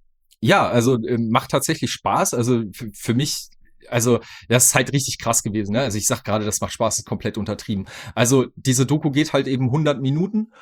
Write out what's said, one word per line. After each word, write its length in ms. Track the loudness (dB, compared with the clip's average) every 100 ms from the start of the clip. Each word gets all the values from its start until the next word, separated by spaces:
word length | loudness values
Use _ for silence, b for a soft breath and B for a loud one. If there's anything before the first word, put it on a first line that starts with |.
| _ _ _ -4
ja, 280 | 2 4 4
also, 300 | 2 2 2 0
ähm, 240 | -2 2
macht 200 | 0 2
tatsächlich 400 | -2 -2 -4 -4
Spaß. 440 | -4 -2 0 0
Also 280 | 0 0 0
f-, 280 | 0 -8 -14
für 200 | -10 -2
mich, 340 | 0 0 -4 -10 -20 -20 _ -6
also 320 | -2 2 2 B B B
das 180 | 2 4
ist 80 |
halt 180 | 4 2
richtig 260 | 0 -2 -6
krass 240 | -2 -2
gewesen, 300 | -2 -4 -2
ne? 80 | 0
Also 180 | 0 -2
ich 80 | -2
sag 160 | -2
gerade, 220 | -2 -2
das 160 | 0 -4
macht 120 | -6
Spaß, 260 | -2 -2 -2
ist 80 | -6
komplett 320 | -6 -4 -4
untertrieben. 480 | -6 -6 -4 -6 -6 B B
Also 320 | 0 4 4 2
diese 320 | -2 -2 2 2
Doku 240 | 2 0
geht 220 | 0 2
halt 160 | 0 0
eben 220 | 0 0
hundert 300 | 2 0 0
Minuten 520 | 0 0 0 -2 -4 b